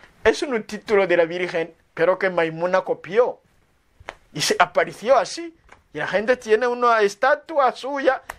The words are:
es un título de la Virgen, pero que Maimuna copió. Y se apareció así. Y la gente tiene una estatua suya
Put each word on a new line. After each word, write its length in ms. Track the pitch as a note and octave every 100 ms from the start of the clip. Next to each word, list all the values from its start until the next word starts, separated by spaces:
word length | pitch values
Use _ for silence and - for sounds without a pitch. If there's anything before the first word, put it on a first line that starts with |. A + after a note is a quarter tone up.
| - _
es 200 | G#3+ -
un 200 | D#4 A#3
título 420 | - G#3 - G3+ F#3+
de 100 | F3
la 80 |
Virgen, 500 | E3 F3 F3 E3+ E3 - _
pero 240 | - E3+ F#3
que 120 | G3
Maimuna 520 | F3 E3 D#3+ F3 F#3
copió. 580 | F#3 E3 D3+ G#3 A#3 - _ _ _ _ _ _ - - _
Y 100 | -
se 120 | - -
apareció 560 | E3+ - E3 - G#3+ C4
así. 400 | - - E4+ - _ - _
Y 60 | D3
la 80 | -
gente 300 | F#3 A3 B3
tiene 320 | A3 G#3+ B3
una 320 | B3 A#3+ A3+
estatua 720 | G3+ - C4 D4 - D#4 B3+
suya 500 | - B3 C#4+ C4 C4 -